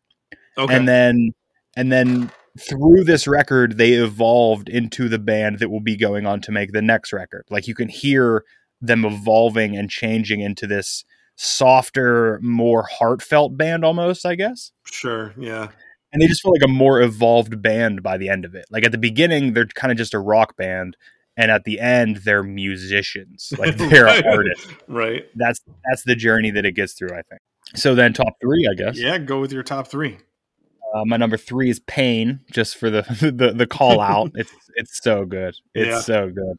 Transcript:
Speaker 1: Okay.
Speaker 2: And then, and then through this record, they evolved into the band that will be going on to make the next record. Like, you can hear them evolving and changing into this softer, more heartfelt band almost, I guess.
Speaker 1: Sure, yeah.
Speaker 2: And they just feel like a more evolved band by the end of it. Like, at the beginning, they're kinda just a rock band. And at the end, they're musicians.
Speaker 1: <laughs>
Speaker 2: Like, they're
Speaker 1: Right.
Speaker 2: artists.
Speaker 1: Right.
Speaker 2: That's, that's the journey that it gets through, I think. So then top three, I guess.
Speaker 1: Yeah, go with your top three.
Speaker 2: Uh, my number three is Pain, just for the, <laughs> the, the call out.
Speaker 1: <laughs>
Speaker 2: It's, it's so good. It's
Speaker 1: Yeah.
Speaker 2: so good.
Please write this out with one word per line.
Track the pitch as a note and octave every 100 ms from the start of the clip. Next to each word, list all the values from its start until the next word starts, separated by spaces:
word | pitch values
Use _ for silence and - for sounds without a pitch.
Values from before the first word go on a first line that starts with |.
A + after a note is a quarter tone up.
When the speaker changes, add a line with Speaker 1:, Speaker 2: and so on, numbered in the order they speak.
| _ _ _ - _ -
Speaker 1:
Okay. | C3
Speaker 2:
And | B2+ B2+
then, | B2 B2 A#2+ A2+ - _ _ _ B2
and | B2+
then | B2+ B2+ B2 A#2+ - _ -
through | - C#3 D#3 F#3
this | E3 D3+ C#3+
record, | C#3+ C#3 C3 A#2+ A2
they | A#2
evolved | A#2+ A2+ G#2 A2+ A#2+ A#2 G#2 G2+
into | A#2+ A2 - A#2+
the | A2
band | G#2 G#2+ G#2+ G#2
that | A2
will | G#2+
be | G#2+ G#2
going | G#2 G#2 G2+
on | G2+
to | -
make | G#2 G2
the | G#2+
next | A2 A2+ -
record. | G2 F2+ - -
Like, | G#2 A#2+
you |
can | A2 A2+
hear | - C#3 C3+ A#2+ A2 - _ _ _
them | A#2 A2+
evolving | A2 G#2 G#2+ A2 A#2 A2 G#2+ G2+
and | G#2
changing | - A2+ A2+ G#2+ G#2
into | G#2 G2 G2+
this | G2+ - - - _ _
softer, | - - - C3 C3 - C#3 B2 A#2 A2+ G#2+
more | A#2+ A#2 A#2 A#2
heartfelt | A2 - A#2 B2 - D3+ D3 C3+
band | D#3 E3
almost, | D#3+ E3+ F3 F3+
I | F3+ F3
guess. | G#3 B3 - _
Speaker 1:
Sure, | - - B2+ A2+ G#2+ A2
yeah. | A#2+ A2+ G#2+ - _ _ _
Speaker 2:
And | D3
they | E3
just | E3+
feel | F#3+
like | D#3+
a | C3+
more | C3 C3+ B2+
evolved | A#2+ G#2+ A#2 A#2 A2 G#2+
band | A2 A2 A2+ G2
by | F#2+ F#2+
the | G2
end | G2
of | F2
it. | F#2 -
Like, | A2
at | A#2
the | A2
beginning, | A2+ A2+ E3+ D3+ C3+
they're | A2+
kinda | A2 - C3
just | A#2 A2
a | G#2+
rock | G2 A2 A2 -
band. | F#2 F#2 F2+ - _ _ _ -
And | A2
at | G#2+
the | G#2+ G#2+
end, | B2 B2 A2 G2 G#2
they're | G2+
musicians. | G2 G2 G2 F#2+ F#2+ G2+ - G2+ F#2+ - -
Speaker 1:
<laughs> | C#3
Speaker 2:
Like, | F#3+ A2
they're | D3+ D3
Speaker 1:
Right. | A2+ - A2
Speaker 2:
artists. | G#2+ G2 F2 - - -
Speaker 1:
Right. | A#2+ A2+ A#2 - A#2
Speaker 2:
That's, | A#2+ A#2 - _ B2+
that's | C3
the | B2+
journey | A#2 A2+ A2 A2
that | G#2 G2+
it |
gets | F2+ G2
through, | - F2+ F2
I |
think. | - G2 _ _ -
So | - C#3
then | B2 A#2
top | A2 A#2 -
three, | B2 E3 A#2+
I |
guess. | F2+ G2 C3+
Speaker 1:
Yeah, | B2 F3+
go | C3+ C3+
with | C3+
your | C3+
top | B2+ C#3 C3
three. | C#3 C#3+ F#2 _ _ _ _ _ _ A2
Speaker 2:
Uh, | G#2+ A2
my | A#2
number | A2+ A2
three | - B2 B2+
is | -
Pain, | - D3+ B2+ A2+ A2+ C3+ -
just | A#2 A2 -
for | A2+
the, | G#2+
<laughs> | G2+ A2 D#3
the, | B2 B2
the | A#2 A#2
call | - B2+ A2
out. | G2+ G2+ D3
Speaker 1:
<laughs> |
Speaker 2:
It's, | A2 - _ _
it's | A#2+ A2 -
so | A#2+ G2+
good. | F#2+ F#2+ F#2 - _
It's | A#2 A2+
Speaker 1:
Yeah. | A#2
Speaker 2:
so | A2+ G#2+ F#2+
good. | F#2 F#2+